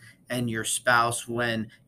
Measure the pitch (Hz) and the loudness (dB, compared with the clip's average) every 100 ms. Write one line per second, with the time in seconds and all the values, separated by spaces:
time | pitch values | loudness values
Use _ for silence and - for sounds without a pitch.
0 | - - _ 123 120 110 107 - 123 120 | -20 -20 _ -4 -2 -2 -4 -2 4 4
1 | 117 117 - 117 120 113 107 - | 4 0 -4 -2 -2 -2 -6 -12